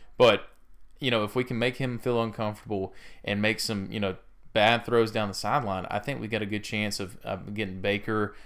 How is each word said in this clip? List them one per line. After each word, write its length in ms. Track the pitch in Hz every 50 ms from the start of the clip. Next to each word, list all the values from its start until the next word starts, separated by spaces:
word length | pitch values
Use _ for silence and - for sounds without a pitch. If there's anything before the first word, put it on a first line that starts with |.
| - - -
But, 300 | - 127 113 104 98 - - - - - - - - - - - -
you 120 | 143 127
know, 120 | 117 110 107
if 120 | 104 -
we 80 | 127 127
can 160 | - 127 113
make 180 | 117 127 123
him 220 | - 135 127 120 107
feel 240 | - 127 120 117 113
uncomfortable 680 | 110 104 - 110 107 107 - - 113 104 95 95 95 - - - - - - -
and 180 | - 104 101
make 180 | 104 110 110 -
some, 320 | - - 110 101 95 -
you 80 | - 107
know, 160 | 101 95 92 - - - - - - -
bad 340 | - 110 104 113 120 113 -
throws 260 | - 120 117 113 104
down 160 | 107 113 107
the 60 | 101 95
sideline, 520 | - - 104 127 147 120 101 95 92 - -
I 80 | - 104
think 200 | - 143 135 120
we 80 | 110
got 140 | 104 113 104
a 40 | 107
good 180 | 98 107 104 101
chance 380 | - 110 107 104 104 101 -
of, 160 | 98 95 - - -
of 300 | 110 101 92 92 101 104
getting 280 | 107 107 95 92 92
Baker, 540 | 101 101 104 101 - 113 110 107 104 101 - - -